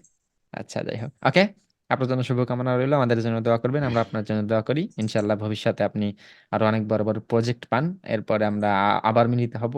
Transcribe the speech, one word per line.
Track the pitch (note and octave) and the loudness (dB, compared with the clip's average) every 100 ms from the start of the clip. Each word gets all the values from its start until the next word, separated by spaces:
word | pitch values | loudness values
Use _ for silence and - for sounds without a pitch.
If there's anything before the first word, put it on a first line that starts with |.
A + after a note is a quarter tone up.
| _ _ _ _ _ | _ _ _ _ _
আচ্ছা, | - - - | -14 -8 -6
যাই | - G#2+ | -6 -6
হোক। | A2+ _ C3 | -10 _ 2
ওকে। | F3 G3+ - _ _ - | 4 2 -2 _ _ -4
আপনার | B2 B2+ | -2 0
জন্য | B2+ | -2
শুভকামনা | B2+ B2 B2 B2 B2+ | 0 0 0 -2 0
রইলো। | B2 C3+ | 0 2
আমাদের | C#3+ A#2+ A#2 | 2 2 2
জন্য | A2+ A2+ | 0 -2
দোয়া | A#2 A#2 | 0 0
করবেন। | B2 D3 | 0 -2
আমরা | C3 A#2 | 0 0
আপনার | A2+ A2+ | -2 -4
জন্য | G#2 G#2+ G#2 | -2 -2 0
দোয়া | A2 | 0
করি। | A2 C#3+ G#3 - | 0 -2 -4 -6
ইনশাআল্লাহ | A2 A2 G#2 G2+ | -2 -2 0 -2
ভবিষ্যতে | G#2+ G#2 A#2 G2+ | -2 -2 -2 0
আপনি | G#2 G#2+ G#2 G2 - - - | -2 0 -4 -4 -20 -20 -6
আরো | G#2+ | 0
অনেক | A2 A2 G#2+ | 2 2 0
বড়, | G#2+ | 0
বড় | G#2+ G#2+ | 0 -2
প্রজেক্ট | - A#2 A#2 A#2+ - | 0 0 0 -4 -2
পান। | A#2+ E3 F#3+ | -2 0 -6
এরপরে | - A2 G#2 G#2+ | -6 -6 -2 0
আমরা | G#2+ G#2 G#2 G2 | 0 0 2 2
আ-, | G2+ G2+ | 4 2
আবার | A2 A2+ A#2 | 2 4 4
মিলিত | A#2+ A#2+ A#2 | 2 -2 -2
হব। | A#2 | -4